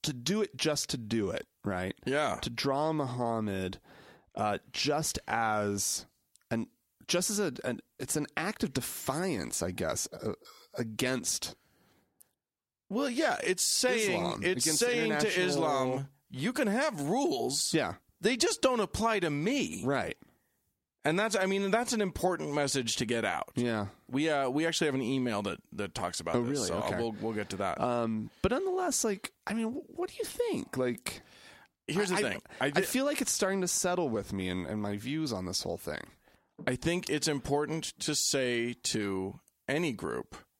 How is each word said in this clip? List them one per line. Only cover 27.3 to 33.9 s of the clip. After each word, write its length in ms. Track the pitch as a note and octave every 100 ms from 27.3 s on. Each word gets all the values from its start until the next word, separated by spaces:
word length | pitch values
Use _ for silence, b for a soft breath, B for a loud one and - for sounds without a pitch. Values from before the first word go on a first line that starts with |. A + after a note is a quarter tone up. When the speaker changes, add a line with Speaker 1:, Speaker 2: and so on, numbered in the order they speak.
Speaker 2:
get 160 | G#2+ G#2
to 40 | F#2+
that. 220 | F#2+ -
Speaker 1:
Um, 500 | B2 A#2+ A#2 A2 A2 -
but 100 | F3+
nonetheless, 540 | C4 F#4+ F4+ F4+ - A3+
like, 260 | G3 - _ -
I 60 |
mean, 140 | A3 A3+
wh-, 260 | C4+ D4+ -
what 120 | F#4
do 60 | -
you 60 | A4+
think? 500 | - A#4+ A3+ - -
Like, 440 | B2+ A#2+ - - B B B B B _ -
Speaker 2:
Here's 220 | E3 G#3
the 60 | F#3
Speaker 1:
I, 40 |
Speaker 2:
thing. 200 | C3+ F2+ - -
Speaker 1:
I, 60 | C3+
Speaker 2:
I 20 |
Speaker 1:
I 20 |
Speaker 2:
di- 100 | C#3+
Speaker 1:
feel 240 | F#3+ B3+ C#4
like 160 | D4
it's 100 | C4
starting 300 | - F#3+ G3
to 60 | F3+
settle 420 | - F3+